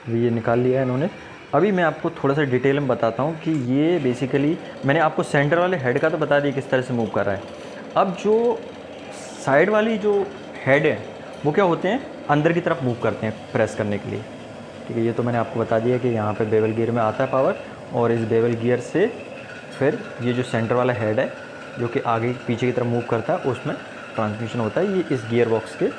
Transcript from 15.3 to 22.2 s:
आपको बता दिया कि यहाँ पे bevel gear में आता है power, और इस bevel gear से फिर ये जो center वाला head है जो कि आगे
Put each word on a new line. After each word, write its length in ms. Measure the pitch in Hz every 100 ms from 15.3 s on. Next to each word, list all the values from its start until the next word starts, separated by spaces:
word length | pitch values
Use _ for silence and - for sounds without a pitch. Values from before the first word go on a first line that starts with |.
| 120
आपको 200 | 113 117
बता 200 | 110 113
दिया 180 | 117 127
कि 100 | 123
यहाँ 240 | 113 107
पे 120 | 104 110
bevel 240 | 110 110
gear 200 | 110 113
में 100 | 117
आता 220 | 110 107
है 80 | 131
power, 320 | 135 143 202 - - -
और 180 | 127 117
इस 100 | 117 110
bevel 260 | 113 117 117
gear 240 | 117 123
से 260 | - 151 220 - - - - - - -
फिर 200 | 135 226 - -
ये 120 | 120
जो 100 | 123
center 320 | 123 120 113 123
वाला 180 | 127
head 260 | 117 107 110
है 120 | 139 - - - - -
जो 80 | 120
कि 120 | 135 127
आगे 240 | 113